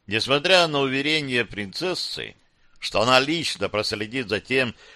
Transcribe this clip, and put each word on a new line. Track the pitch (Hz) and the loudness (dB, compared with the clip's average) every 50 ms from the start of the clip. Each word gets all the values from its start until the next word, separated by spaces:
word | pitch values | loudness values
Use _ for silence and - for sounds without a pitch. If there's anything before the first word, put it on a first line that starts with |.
| _ | _
Несмотря | - 98 110 107 120 135 147 143 180 185 180 170 160 | -4 -4 -4 0 0 0 0 4 4 6 6 6 4
на | 147 143 | 2 0
уверение | 139 135 127 135 139 147 156 156 147 135 127 123 117 | 0 0 0 0 0 0 0 0 0 0 0 -2 -2
принцессы, | 95 - 98 104 95 90 - 156 185 - - - - - - 58 53 - _ _ _ _ _ _ _ _ - | -2 -4 -8 -8 -8 -6 -6 -4 -4 -4 -4 -6 -8 -8 -10 -10 -12 -14 _ _ _ _ _ _ _ _ -12
что | - - - 101 | -10 -4 0 2
она | 107 123 127 127 | 4 6 6 6
лично | 131 143 160 170 139 - - 92 98 92 | 6 4 -2 -4 -4 -6 -4 -4 -4 -4
проследит | 95 104 104 - 107 104 107 110 113 135 123 92 | -2 -2 -4 -2 -4 -6 -6 -6 -6 -6 -4 -2
за | 107 98 | -4 -4
тем, | - - 127 135 131 117 - - - - - | -2 0 0 0 0 0 -4 -10 -16 -20 -20